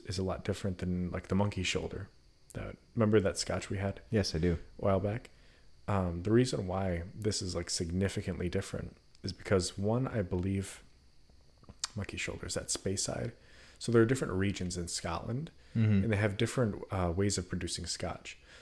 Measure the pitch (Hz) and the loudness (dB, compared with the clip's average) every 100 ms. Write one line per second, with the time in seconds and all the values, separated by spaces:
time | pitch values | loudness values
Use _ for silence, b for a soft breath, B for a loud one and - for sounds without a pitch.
0 | - 95 92 - - 95 101 90 90 90 | -6 -2 -2 -2 -4 -4 -2 -2 -2 -2
1 | 90 85 - 95 104 98 90 - - - | -2 -4 0 2 2 0 -2 -2 -4 -6
2 | 101 - - _ - - 101 - - 117 | -10 -14 -20 _ -14 -10 -10 -12 -6 2
3 | 107 107 92 - - 90 - 98 98 - | 6 6 6 0 -2 -4 -2 -2 -2 -4
4 | - 107 92 80 87 85 - - 101 95 | 0 2 2 2 2 2 -4 -2 2 2
5 | 101 113 - b b b b b - 98 | 2 -4 -8 b b b b b -2 0
6 | 90 85 92 117 127 135 92 92 95 85 | 0 0 4 4 4 0 -2 0 0 -2
7 | 90 110 107 - 95 87 85 - 85 90 | -4 -4 -2 -2 -4 -4 -4 -4 -2 0
8 | 98 - 95 82 87 95 - - - - | 0 0 -4 -2 -2 -2 -4 -6 -8 -12
9 | - - 98 - - 98 90 - 101 120 | -20 -10 -8 -6 2 2 2 -2 0 0
10 | 131 113 90 90 92 98 95 - - - | 0 -2 0 0 0 0 -2 -10 -18 -20
11 | - - - - - - - - - 107 | -20 -20 -20 -20 -20 -20 -20 -10 -8 -8
12 | 98 - - 101 90 - - - 98 98 | -8 -6 -6 -6 -6 -6 -4 -2 -2 -2
13 | - - 120 - B B B B - 117 | -2 -2 -4 -6 B B B B 4 6
14 | 113 131 - 92 98 92 90 87 85 - | 8 4 0 0 0 0 -4 -4 -4 -4
15 | 87 85 - 120 165 - b 113 110 101 | -4 -4 -4 -6 -6 -12 b 2 4 6
16 | 104 101 107 98 113 - 113 - - 98 | 4 4 2 2 0 2 0 0 -4 0
17 | 87 82 101 95 90 90 87 - 87 - | 0 2 2 0 -2 -4 -4 -6 -6 -6
18 | 87 - - - B B | -6 -8 -12 -18 B B